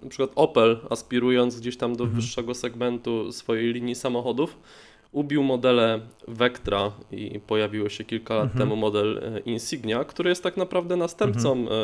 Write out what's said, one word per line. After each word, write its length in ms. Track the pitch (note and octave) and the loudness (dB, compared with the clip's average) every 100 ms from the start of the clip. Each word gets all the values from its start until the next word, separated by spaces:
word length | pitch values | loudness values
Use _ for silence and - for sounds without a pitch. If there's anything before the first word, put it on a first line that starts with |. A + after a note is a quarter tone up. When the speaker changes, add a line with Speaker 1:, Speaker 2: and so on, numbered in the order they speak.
Speaker 1:
na 60 | C3+ | -18
przykład 220 | - C3 | -4 -4
Opel, 460 | - D#3 - A2+ A2+ - | 2 4 6 6 4 -2
aspirując 680 | A2+ - B2 B2 B2+ B2 A#2+ | -6 0 2 4 4 2 0
gdzieś 160 | A#2+ A#2+ | -8 -4
tam 200 | A#2+ A#2+ | -4 -2
do 80 | |
Speaker 2:
Mhm. 160 | A#2+ A2+ | -2 -2
Speaker 1:
wyższego 340 | A#2 - A#2 | -2 -4 -6
segmentu 800 | B2 B2 A#2+ B2 A#2+ A#2+ A#2 G#2+ | -6 -8 -4 -4 -2 -4 -4 -4
swojej 400 | A#2 - A2+ A#2 | -8 -2 0 0
linii 220 | A#2+ B2 | -2 -4
samochodów, 640 | B2 C3 A#2+ A#2+ A#2+ D#3+ - - - - - _ | -4 -2 -2 -2 0 -2 -4 -20 -20 -20 -20 _
ubił 300 | C#3+ C#3+ D3 | -4 0 2
modele 580 | C#3 B2+ B2+ B2 A2+ A2+ A2+ - - | 2 2 4 6 4 2 -6 -20 -16
Vectra 640 | A#2 A#2+ B2 - G2 G2+ G#2 - | 0 0 0 -2 0 0 -4 -14
i 300 | G#2 G#2+ G#2+ - | -10 -10 -10 -2
pojawiło 420 | G#2+ G#2 G#2+ G#2 | 0 0 -2 -4
się 160 | - | -6
kilka 300 | G#2+ A2+ A2+ | -6 -6 -2
lat 80 | A2+ | 0
Speaker 2:
Mhm. 140 | G#2+ A#2+ | 0 2
Speaker 1:
temu 180 | G#2+ G#2+ | 0 2
model, 440 | G#2+ G#2 G#2+ G#2 - A2 | 2 2 2 0 -6 -6
e, 40 | |
Insignia, 640 | - A#2 - C#3 A2+ A#2 | -4 -4 -4 -6 -2 -2
który 260 | C#3 - F3 | -2 -2 0
jest 120 | F3+ | 0
tak 140 | F3+ F#3 | -2 -2
naprawdę 400 | F#3 F3+ F3 F3 | 0 0 0 -2
następcą, 560 | E3+ - G#3 G3+ C#3+ | -2 0 0 2 2
Speaker 2:
Mhm. 260 | B2+ A#2 A2 | 0 0 0